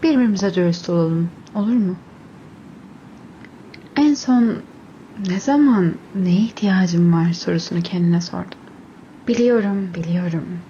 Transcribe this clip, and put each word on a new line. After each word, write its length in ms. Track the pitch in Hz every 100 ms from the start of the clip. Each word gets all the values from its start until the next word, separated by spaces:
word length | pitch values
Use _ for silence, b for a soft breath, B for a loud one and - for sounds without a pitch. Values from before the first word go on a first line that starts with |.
Birbirimize 520 | 320 285 240 202 196 180
dürüst 340 | 175 170 -
olalım, 400 | 175 165 165 170 - - 208
olur 180 | 202
mu? 220 | 240 196 180 - - - - - - - - - - - - - - - - - - - -
En 180 | 294
son 420 | 285 - 247 233 - - - - - - - 190
ne 120 | 190
zaman 540 | 226 285 285 226 175 - - 196
"Neye 240 | 180 180
ihtiyacım 720 | 226 - 202 190 185 170 175
var?" 200 | 170 170
sorusunu 480 | 170 - 170 170 175
kendine 400 | 170 180 175 170
sordun? 380 | 175 180 175 - - - - - - - -
Biliyorum, 640 | 233 240 233 202 196 190 175
biliyorum. 640 | 165 175 180 165 165 175